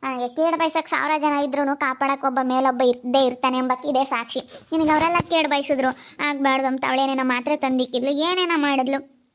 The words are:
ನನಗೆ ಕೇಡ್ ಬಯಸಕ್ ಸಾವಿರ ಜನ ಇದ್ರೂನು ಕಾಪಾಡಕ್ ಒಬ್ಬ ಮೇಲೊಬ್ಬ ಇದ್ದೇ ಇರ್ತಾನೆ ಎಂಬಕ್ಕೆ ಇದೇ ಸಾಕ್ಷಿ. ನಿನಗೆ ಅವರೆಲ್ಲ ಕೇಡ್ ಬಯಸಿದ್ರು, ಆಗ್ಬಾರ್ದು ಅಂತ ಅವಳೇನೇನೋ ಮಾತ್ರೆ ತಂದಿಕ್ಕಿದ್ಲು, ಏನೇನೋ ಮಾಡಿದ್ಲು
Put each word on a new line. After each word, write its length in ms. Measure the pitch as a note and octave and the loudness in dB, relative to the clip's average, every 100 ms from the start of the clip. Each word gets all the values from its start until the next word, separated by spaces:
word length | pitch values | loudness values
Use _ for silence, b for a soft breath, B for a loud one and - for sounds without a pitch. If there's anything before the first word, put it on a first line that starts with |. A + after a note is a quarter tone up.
ನನಗೆ 260 | C4+ B3+ B3 | -8 -6 -6
ಕೇಡ್ 300 | B3 E4 E4 | 0 0 2
ಬಯಸಕ್ 300 | D#4+ D#4+ D#4+ | 0 -2 -4
ಸಾವಿರ 320 | D4+ C#4 D#4 | -2 0 0
ಜನ 280 | D4 C#4+ C#4+ | 0 0 0
ಇದ್ರೂನು 280 | C#4 C#4 C#4+ | 0 -2 0
ಕಾಪಾಡಕ್ 480 | C#4+ C4 C#4 C#4 | -2 0 -2 0
ಒಬ್ಬ 140 | C4+ C4 | 0 0
ಮೇಲೊಬ್ಬ 400 | C4 B3+ C4 B3 | 0 2 2 2
ಇದ್ದೇ 440 | B3+ B3 B3 C4 C4 | 2 2 0 2 2
ಇರ್ತಾನೆ 320 | B3 C4 B3+ | 2 -2 0
ಎಂಬಕ್ಕೆ 300 | B3+ B3+ D4 | 0 -2 0
ಇದೇ 160 | C4 | 0
ಸಾಕ್ಷಿ. 360 | C4+ A#3+ A#3 C4 - B B | 0 -2 -4 -8 -10 B B
ನಿನಗೆ 180 | D#4+ D#4 | 0 2
ಅವರೆಲ್ಲ 260 | D#4 E4 F4 E4+ | 4 2 0 0
ಕೇಡ್ 180 | E4 D4+ | 0 2
ಬಯಸಿದ್ರು, 400 | C#4 C#4+ C#4 C4 B3+ B B D4 | 0 0 0 0 -2 B B -4
ಆಗ್ಬಾರ್ದು 380 | C#4+ C#4 C4+ C4+ | 0 2 2 0
ಅಂತ 180 | C4 C4+ | -2 -2
ಅವಳೇನೇನೋ 360 | C4 C4+ C4+ | 0 0 0
ಮಾತ್ರೆ 320 | C4 B3 B3 D4 | 0 0 0 -2
ತಂದಿಕ್ಕಿದ್ಲು, 540 | C4+ C4 B3+ B3 B3+ | 0 0 0 -2 -2
ಏನೇನೋ 480 | C#4+ D#4+ F#4 F4+ E4 | 0 0 0 0 2
ಮಾಡಿದ್ಲು 580 | C#4+ C#4 C4 C4+ - _ _ | 2 0 0 -2 -6 _ _